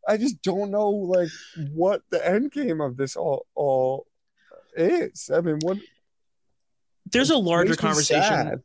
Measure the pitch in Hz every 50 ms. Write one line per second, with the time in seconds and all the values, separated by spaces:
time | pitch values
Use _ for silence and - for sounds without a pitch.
0 | - - 208 214 226 285 226 151 - 190 175 196 202 202 196 208 214 208 202 208
1 | 196 175 185 185 175 160 - - - - - 170 156 139 147 156 175 185 208 -
2 | _ _ - 170 - 165 185 208 262 294 - 285 294 240 165 156 151 135 123 127
3 | 139 135 - - 170 170 139 135 - _ _ - 151 143 135 131 131 131 131 139
4 | - _ _ _ _ _ _ _ _ _ - - _ _ _ - 165 185 339 349
5 | - - _ - - - 147 160 170 175 156 151 156 170 190 202 - - _ _
6 | _ _ _ _ _ _ _ _ _ _ _ _ _ _ _ _ _ _ _ _
7 | _ - - 240 262 285 320 277 202 175 170 170 180 190 165 160 - 160 156 151
8 | 151 - 156 147 185 214 208 160 123 - - 139 -